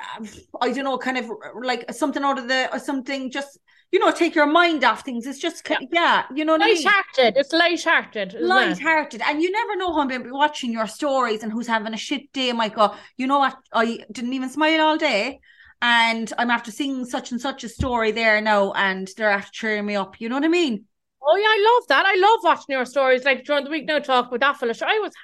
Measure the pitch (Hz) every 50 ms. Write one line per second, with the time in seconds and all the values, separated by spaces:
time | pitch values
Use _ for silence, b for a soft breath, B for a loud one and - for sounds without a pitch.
0 | - 98 139 208 226 202 - - - _ - - 254 254 233 277 269 269 262 254
1 | - 254 254 254 220 226 202 - 135 139 135 208 247 254 247 240 - - - -
2 | 311 285 - 294 277 277 269 262 240 240 262 262 254 - - 254 - - 277 262
3 | 240 302 277 269 262 247 - 277 277 - - _ b b b b b b 339 403
4 | 453 330 320 - 339 320 - 320 294 285 311 339 349 339 320 277 254 233 220 -
5 | - 277 240 233 220 277 269 - 359 330 330 - - - - - 277 - 339 339
6 | 330 277 220 180 - - 262 302 311 311 320 320 403 453 403 330 285 392 415 392
7 | 370 - - 269 247 220 208 269 277 - 320 330 339 339 349 330 - 330 320 262
8 | 202 - - 214 196 185 226 - 339 349 370 381 349 - - - 269 320 320 311
9 | 285 302 240 208 233 285 302 302 339 370 392 440 466 440 415 359 381 359 311 311
10 | 285 254 262 247 - 240 262 277 294 302 302 - 254 233 226 226 220 202 - -
11 | 302 285 269 262 247 226 220 220 240 214 220 240 233 233 226 220 208 220 220 214
12 | - - 302 262 - - - 269 254 247 240 226 226 208 220 240 208 202 B B
13 | B B B - 262 262 285 285 269 254 - - _ _ - 226 226 233 226 -
14 | - - 208 254 233 247 262 262 262 254 254 294 311 311 320 311 311 311 311 311
15 | 330 285 226 196 220 269 277 b b b b b b b b _ 233 240 233 233
16 | 233 226 226 226 226 - - - 240 240 240 240 - 226 - - 285 269 269 254
17 | 247 247 - 254 - - 247 233 277 269 269 - 240 220 - - 285 254 240 226
18 | 220 214 208 233 226 220 214 214 214 220 208 202 196 202 - - 196 190 190 190
19 | 190 190 - 226 220 214 196 196 190 - - - 233 220 214 208 208 208 208 202
20 | 185 190 - - 226 226 254 285 294 320 339 359 339 262 220 196 - _ _ _
21 | _ _ _ _ 262 294 339 392 415 427 440 403 403 453 480 494 466 - 269 285
22 | 359 392 415 359 381 427 466 - 339 330 277 - - - 269 262 247 254 - 285
23 | 269 262 254 254 254 277 262 254 - - 294 285 262 285 320 311 185 320 302 285
24 | 294 269 254 247 247 254 254 233 269 285 277 - 262 226 226 - 311 311 415 440
25 | 403 330 - -